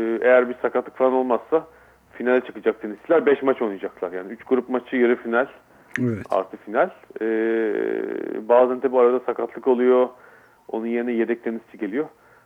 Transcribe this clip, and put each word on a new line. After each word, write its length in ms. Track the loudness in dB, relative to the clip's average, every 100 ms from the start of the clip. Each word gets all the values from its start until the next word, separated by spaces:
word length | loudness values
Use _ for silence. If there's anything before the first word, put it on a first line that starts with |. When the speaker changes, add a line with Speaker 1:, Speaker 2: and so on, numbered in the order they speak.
| -2 0
Speaker 1:
eğer 280 | 4 4 4
bir 60 | -2
sakatlık 340 | -2 -2 -4 0
falan 180 | 0
olmazsa 540 | 2 0 -2 0 -2 -2 -18 _ _ _
finale 280 | -6 0 0
çıkacak 400 | 0 -6 -4 -4
tenisçiler 440 | -6 -8 0 2 2
beş 160 | 0
maç 200 | 0 -2
oynayacaklar. 500 | -2 -6 -10 -8 -8
Yani 200 | -8 -12
üç 120 | -12
grup 260 | -2 -2 0
maçı, 260 | -4 -4 0
yarı 200 | 2 2
final, 320 | 0 -2 -2 -6 _ _ _ -4
Speaker 2:
Evet. 240 | -4 -4 -2
Speaker 1:
artı 280 | -2 -4 -10
final. 320 | -6 -2 -2 -4 -16 -6
E, 60 | -2 -2 0 0 -2 -2 -4 -4 -6 -6 -8 -6 2
bazen 300 | 4 4 2
tabii 200 | 0 4
arada 200 | 4 2
sakatlık 480 | -2 -4 -4 -2 2
oluyor. 420 | 4 4 4 2 -2 -20 -20 _ _ -10
Onun 180 | -6 -4
yerine 260 | -4 -2
yedek 320 | 0 0 -2
tenisçi 340 | -4 -8 -10 -8
geliyor. 280 | -6 -4 -6 _ _ _